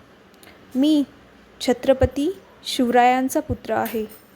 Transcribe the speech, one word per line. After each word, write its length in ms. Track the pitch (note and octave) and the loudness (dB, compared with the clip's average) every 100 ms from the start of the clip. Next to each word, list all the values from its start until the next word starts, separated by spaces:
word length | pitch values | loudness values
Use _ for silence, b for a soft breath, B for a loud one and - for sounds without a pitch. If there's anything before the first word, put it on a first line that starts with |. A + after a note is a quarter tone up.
| - - - - B B - | -16 -20 -20 -20 B B -8
"मी 300 | B3 D4+ D4+ C4+ - - - - - | 0 2 2 0 -8 -20 -20 -20 -8
छत्रपती 760 | - A#3+ C4+ C4 B3+ - D4+ G4 - - | -4 -2 0 0 0 -2 -4 -6 -14 -18
शिवरायांचा 760 | - - A#3+ A#3+ B3 B3+ C4 D#4 | -10 -2 2 4 4 2 0 -4
पुत्र 340 | - A3+ - | -4 -8 -4
आहे, 320 | A3 A3 A3+ G#3+ - - | -4 -4 -6 -10 -14 -20